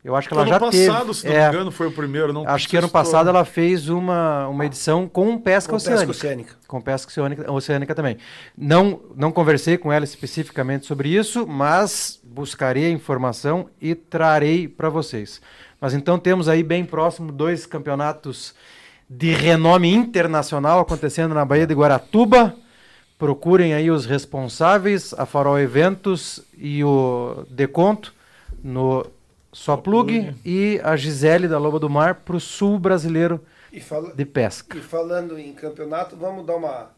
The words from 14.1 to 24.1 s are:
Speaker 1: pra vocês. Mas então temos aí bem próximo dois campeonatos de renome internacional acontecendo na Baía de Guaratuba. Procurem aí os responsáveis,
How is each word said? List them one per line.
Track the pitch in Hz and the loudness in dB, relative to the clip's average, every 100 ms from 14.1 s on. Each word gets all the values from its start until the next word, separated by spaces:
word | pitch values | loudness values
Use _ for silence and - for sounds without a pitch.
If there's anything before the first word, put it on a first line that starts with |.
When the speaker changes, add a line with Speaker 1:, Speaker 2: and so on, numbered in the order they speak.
| 165 160 151 147 170 165 | 0 2 4 2 0 -2
Speaker 1:
pra | - 160 | -4 -4
vocês. | 156 - 113 104 - - - - _ | -4 -6 -10 -12 -18 -20 -20 -20 _
Mas | 139 | -4
então | 139 143 175 | -2 0 0
temos | 180 185 160 | 2 2 2
aí | 160 | 0
bem | 165 175 | 0 -2
próximo | 175 160 165 170 160 | -2 -2 -2 -2 -12
dois | 139 156 170 | -4 -4 -4
campeonatos | - 156 143 139 147 151 139 127 - _ - - - _ _ | -8 -10 -6 -4 -4 -6 -12 -14 -16 _ -20 -20 -20 _ _
de | 123 165 | -4 0
renome | 147 156 165 160 180 170 | 2 4 4 6 6 6
internacional | 214 233 185 165 156 143 147 143 175 | 4 2 0 0 0 -2 -2 2 2
acontecendo | 165 156 151 165 160 | 2 -2 -4 -2 -2
na | 151 | 0
Baía | 139 143 160 | 2 2 4
de | |
Guaratuba. | 147 147 131 - 214 233 247 220 - _ _ _ _ _ _ | 4 4 4 2 2 6 6 6 0 _ _ _ _ _ _
Procurem | 147 139 165 185 170 | -2 -2 4 4 4
aí | 151 160 | 2 2
os | 160 | 0
responsáveis, | 117 | 0